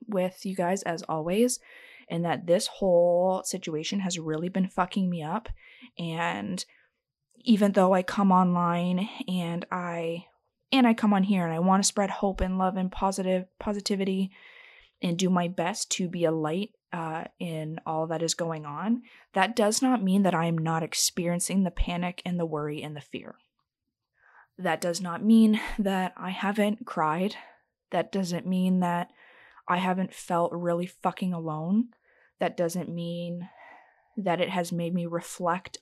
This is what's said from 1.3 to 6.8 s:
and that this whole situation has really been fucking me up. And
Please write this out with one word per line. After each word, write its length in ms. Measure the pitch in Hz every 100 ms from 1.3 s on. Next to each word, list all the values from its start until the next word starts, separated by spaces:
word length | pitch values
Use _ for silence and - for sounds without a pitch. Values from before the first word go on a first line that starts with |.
| 202 247 - - - - - -
and 140 | 170 170
that 200 | 139 170
this 220 | 185 -
whole 720 | - 196 175 175 175 185 185
situation 580 | - 185 175 156 165 202
has 180 | 190 175
really 300 | 160 156 175
been 180 | 190 190
fucking 420 | - 180 202 185
me 140 | 170
up. 260 | 151 208 - - - - 240 -
And 680 | 170 160 170 185 202 185 - _